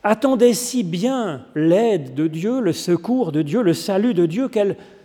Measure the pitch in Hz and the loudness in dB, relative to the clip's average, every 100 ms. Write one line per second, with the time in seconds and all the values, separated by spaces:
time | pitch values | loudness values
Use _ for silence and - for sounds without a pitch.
0 | 208 220 269 254 240 220 - 254 185 170 | 0 0 2 4 4 4 -2 -4 -4 -2
1 | 226 262 214 135 127 151 160 180 233 196 | -2 -2 -4 -6 -8 -2 2 4 2 0
2 | 131 131 160 160 196 262 208 160 - 170 | -4 -4 -4 -2 -4 -2 -2 -2 -2 -2
3 | 175 254 196 147 151 196 202 165 - 196 | 0 -2 0 -2 0 0 2 0 0 0
4 | 233 180 170 180 269 214 202 - - - | 0 2 0 0 -2 0 -2 -2 -12 -20